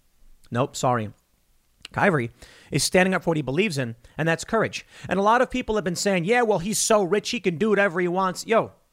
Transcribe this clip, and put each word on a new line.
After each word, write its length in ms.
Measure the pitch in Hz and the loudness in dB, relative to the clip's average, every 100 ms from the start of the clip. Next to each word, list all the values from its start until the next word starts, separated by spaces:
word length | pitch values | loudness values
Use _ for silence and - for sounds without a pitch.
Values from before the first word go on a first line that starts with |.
| _ _ - - - | _ _ -20 -20 -6
Nope, 240 | 123 143 | -4 -4
sorry. 380 | - 135 120 107 - _ _ _ _ _ _ - | -2 0 0 -4 -12 _ _ _ _ _ _ -10
Kyrie 400 | - 196 147 117 - - - - | 0 2 2 -2 -10 -20 -20 -6
is 100 | 151 | -2
standing 320 | - 180 185 | 2 2 2
up 80 | 185 | 0
for 80 | 175 | -2
what 60 | 156 | -2
he 60 | |
believes 360 | 131 147 214 139 | -2 0 0 -2
in, 160 | 117 113 - - | -6 -8 -12 -4
and 100 | 160 | -2
that's 140 | 165 | -2
courage. 420 | - 226 123 - - - - | -2 -2 -2 -4 -16 -14 -4
And 120 | 185 | 0
a 20 | |
lot 180 | 202 240 | 2 4
of 120 | 247 | 2
people 240 | 254 233 214 | -2 -2 -2
have 80 | |
been 100 | 180 | -2
saying, 300 | 175 202 185 | -2 0 0
"Yeah, 180 | 170 247 | 2 2
well, 160 | 226 190 | 2 0
he's 220 | 196 196 | -2 -2
so 240 | - 214 | 2 2
rich, 260 | 175 202 - | 2 0 -2
he 80 | 247 | -4
can 200 | 190 151 | -2 0
do 120 | 220 | 2
whatever 300 | 196 202 170 | 2 2 0
he 80 | 180 | -2
wants." 360 | 185 185 175 | 0 -2 -2
Yo, 280 | 175 220 117 - _ | 0 0 0 -8 _